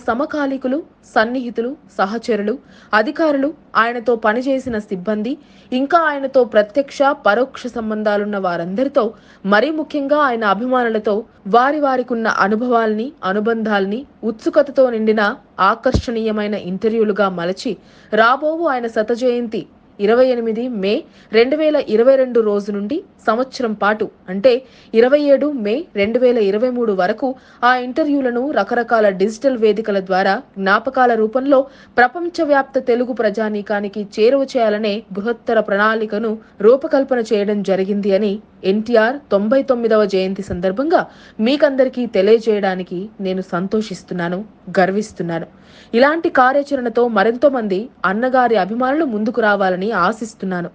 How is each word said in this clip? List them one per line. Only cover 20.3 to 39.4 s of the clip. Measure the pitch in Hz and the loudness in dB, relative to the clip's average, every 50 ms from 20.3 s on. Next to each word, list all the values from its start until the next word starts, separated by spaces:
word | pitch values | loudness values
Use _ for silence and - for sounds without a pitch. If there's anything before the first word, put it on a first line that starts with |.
ఎనిమిది | 247 240 226 226 214 220 240 254 247 202 | 2 0 -2 -2 -2 -4 -4 -6 -4 -2
మే | 185 196 214 302 339 - _ - - - - | -2 -2 -2 -2 -4 -8 _ -20 -10 0 2
రెండు | 220 233 262 294 302 | 4 4 4 2 2
వేల | 311 302 302 285 - 175 214 | 2 2 2 0 0 0 2
ఇరవై | 214 233 262 269 269 | 4 6 6 6 4
రెండు | 262 254 240 233 220 214 | 4 2 2 2 2 2
రోజు | 202 202 196 214 202 | 0 -2 -2 -4 -6
నుండి | 202 202 208 294 359 - - _ _ - | -6 -4 -4 -6 -6 -8 -10 _ _ -2
సంవత్సరం | - 220 233 262 262 - - 247 226 214 202 | -2 0 0 -2 -6 -6 -6 -4 -4 -4 -2
పాటు | 202 202 214 214 214 - - _ - - | 0 0 0 0 -4 -8 -8 _ -12 -10
అంటే | 185 202 196 262 233 262 - - - - - - - 226 | -4 2 2 4 4 2 -2 -8 -20 -20 -12 -2 2 4
ఇరవై | 233 254 277 302 294 285 | 4 6 4 4 4 4
ఏడు | 277 254 277 294 294 254 208 | 4 4 2 -2 -2 -4 -4
మే | 202 214 285 349 - - 208 | -2 -2 -4 -4 -6 -4 -2
రెండు | 196 214 233 233 254 | -2 0 0 2 2
వేల | 247 240 240 214 190 | 2 2 2 2 0
ఇరవై | 190 214 240 254 247 | 0 0 0 -2 -2
మూడు | 240 233 214 196 185 | -2 -2 0 0 0
వరకు | 180 185 220 220 285 254 262 - - - - - - 240 | 0 0 0 -2 -4 -4 -6 -6 -14 -20 -8 0 2 2
ఆ | 254 254 247 | 2 2 -2
ఇంటర్వ్యూలను | 254 247 330 311 294 285 285 262 247 240 240 254 294 302 220 | -4 -2 -2 0 0 0 0 0 0 -2 -2 -2 -2 0 -2
రకరకాల | 202 - 240 240 233 226 240 226 214 202 196 180 | -2 0 -2 -2 -2 0 2 2 2 2 2 0
డిజిటల్ | 190 220 220 - - 277 262 226 220 | -2 -2 -2 0 -2 0 0 2 2
వేదికల | 214 202 208 220 - 202 196 185 185 | 2 2 0 -2 -2 -2 -2 -2 0
ద్వారా | 185 185 196 196 196 240 277 _ - 196 | 0 0 2 0 0 -2 -4 _ -10 -4
జ్ఞాపకాల | 190 190 196 220 - 269 254 262 254 240 233 220 | 0 2 2 2 0 -2 0 2 2 4 4 2
రూపంలో | 214 220 220 262 262 277 285 262 277 - - - - - - - | 0 0 0 -2 2 2 2 2 2 0 -6 -20 -16 -4 2 2
ప్రపంచవ్యాప్త | 240 247 - 349 339 349 339 - 330 285 285 277 269 269 - 262 - - | 2 2 2 -4 -8 -6 -4 -2 0 2 2 2 2 0 -2 -4 0 0
తెలుగు | 233 240 254 233 262 214 | 0 0 0 -2 -2 -2
ప్రజానీకానికి | 226 208 196 226 220 214 214 208 202 - 214 208 208 202 196 214 208 202 - | -2 -2 0 -2 -4 -4 -4 -6 -4 -4 -4 -4 -4 -6 -6 -8 -10 -6 -2
చేరువ | - 214 233 269 277 269 269 | 2 4 4 4 2 0 0
చేయాలనే | - 262 226 214 208 208 226 208 202 220 226 - | 0 0 2 2 0 0 -2 -2 -4 -4 -6 -10
బృహత్తర | 190 202 196 233 233 226 - - 233 220 | -10 -6 -4 -6 -6 -6 -2 0 0 0
ప్రణాళికను | 214 220 202 196 208 220 226 233 220 214 208 208 226 220 214 220 - - _ - | 0 0 0 2 2 2 2 0 -2 -4 -4 -4 -4 -4 -6 -6 -10 -18 _ 2
రూపకల్పన | 196 220 254 269 - 311 - 269 269 269 262 247 226 - | 4 4 4 4 2 0 0 0 2 2 -2 -2 -2 0
చేయడం | 233 202 202 202 208 208 190 196 | 0 0 0 0 -2 -2 0 0
జరిగింది | 190 185 190 190 208 202 196 208 190 190 | 0 0 0 -2 -2 -2 0 0 2 2
అని | 220 208 190 220 - _ _ - - 185 | 2 0 -2 -4 -8 _ _ -6 -2 0
ఎన్టీఆర్ | 196 220 214 240 240 220 214 233 269 285 - - 208 | 0 0 0 2 2 2 2 2 -2 -4 -4 -2 0
తొంభై | 196 | 0